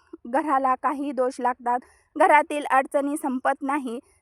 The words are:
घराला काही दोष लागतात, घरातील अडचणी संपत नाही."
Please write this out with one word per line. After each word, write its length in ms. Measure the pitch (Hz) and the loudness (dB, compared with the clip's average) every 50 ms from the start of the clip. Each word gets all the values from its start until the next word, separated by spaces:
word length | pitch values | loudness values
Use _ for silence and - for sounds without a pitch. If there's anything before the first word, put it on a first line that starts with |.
| _ _ - - - | _ _ -20 -18 -10
घराला 480 | 240 240 302 302 311 277 269 269 254 254 - - | -4 -4 -2 0 0 0 2 2 0 0 0 -2
काही 280 | 254 302 269 285 285 269 | -4 -4 -4 -6 -6 -2
दोष 280 | 247 254 254 269 - | -2 -2 -2 -2 -2
लागतात, 380 | 247 247 254 - 240 240 247 254 - - _ _ _ _ _ | -4 -4 -4 -2 -2 -2 -2 -2 -4 -8 _ _ _ _ _
घरातील 480 | 302 311 359 302 294 302 - 302 294 285 - | 4 4 6 6 4 4 2 -4 -6 -2 2
अडचणी 480 | - 262 269 - - 285 277 285 285 | 2 2 2 2 -2 -2 -2 -2 -4
संपत 460 | - - 269 254 262 - 262 277 - 285 | -4 -4 -4 -4 -2 -2 -2 -2 -2 -2
नाही." 360 | 262 277 302 254 240 226 254 - _ _ _ | -4 -4 -4 -4 -6 -8 -10 -12 _ _ _